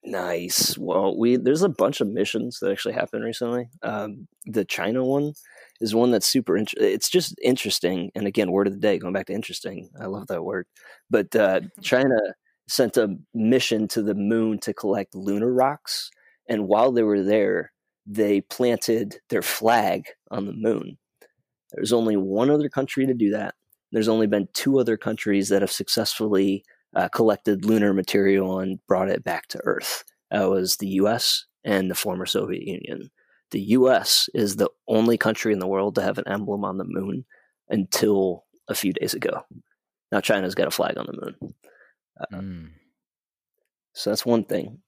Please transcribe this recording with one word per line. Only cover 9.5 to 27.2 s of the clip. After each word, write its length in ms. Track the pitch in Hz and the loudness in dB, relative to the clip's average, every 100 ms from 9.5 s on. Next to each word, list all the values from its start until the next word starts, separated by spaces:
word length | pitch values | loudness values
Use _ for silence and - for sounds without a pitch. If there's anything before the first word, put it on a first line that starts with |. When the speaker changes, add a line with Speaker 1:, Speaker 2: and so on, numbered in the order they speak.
| 90 - 98 - - | -10 -10 -12 -16 -12
Speaker 1:
I 60 | 95 | -10
love 220 | 101 98 | -10 -6
that 160 | 90 | -6
word. 240 | 87 98 90 _ - - _ | -4 -6 -6 _ -20 -20 _
But, 260 | 110 98 - | 0 2 2
uh, 260 | 214 190 - | 4 2 -2
Speaker 2:
<laughs> 100 | - | -10
Speaker 1:
China 340 | - 127 135 120 98 - _ _ _ | 0 2 4 2 0 -8 _ _ _
sent 300 | - 120 127 | 0 2 4
a 180 | 107 92 - | 0 -2 -8
mission 540 | 113 110 127 - 110 107 | -2 4 4 4 0 0
to 120 | - | -2
the 120 | 107 101 | -2 0
moon 440 | 101 113 110 107 | 0 2 0 -2
to 140 | - | -6
collect 400 | 104 104 101 95 95 | -6 -2 -2 -4 -8
lunar 360 | 98 101 117 | -4 0 0
rocks. 580 | 127 131 147 - - - _ _ _ - | 2 2 0 -8 -8 -8 _ _ _ -4
And 200 | 113 98 | -4 2
while 240 | 104 127 | 4 6
they 120 | 123 | 4
were 200 | 110 101 | 4 4
there, 500 | 95 107 101 92 - _ _ _ - | 4 2 2 0 -4 _ _ _ -12
they 360 | 104 104 101 | 0 2 2
planted 760 | - - 123 117 - 113 101 - _ | 0 0 0 2 0 0 -2 -10 _
their 120 | 113 | -4
flag 640 | - - 110 117 98 92 - - _ | -2 0 4 4 4 -2 -6 -20 _
on 160 | - 101 | -8 -6
the 80 | |
moon. 460 | - 110 104 - - _ _ - _ _ _ _ | -2 -2 -2 -4 -16 _ _ -20 _ _ _ _
There's 200 | - 107 | -6 0
only 240 | 117 113 104 | 2 2 0
one 360 | 95 98 131 | 0 0 2
other 180 | 147 147 | 2 0
country 380 | - 135 - 135 | -2 -4 -2 0
to 60 | 123 | 2
do 160 | 104 | 0
that. 240 | 104 101 - _ _ _ | 0 -6 -10 _ _ _
There's 160 | 110 110 | 0 2
only 180 | 110 107 | 4 4
been 200 | 104 95 | 2 0
two 240 | - - 135 | -2 2 2
other 180 | 117 110 | 2 0
countries 520 | - 110 - 98 98 | -2 -4 0 0 2
that 120 | 101 | 2
have 80 | 98 | 2
successfully, 920 | - 101 - 107 - 110 101 98 98 _ _ _ - | -4 -2 -2 -2 -2 0 2 2 0 _ _ _ -2
uh, 120 | - | -2
collected 560 | - | 2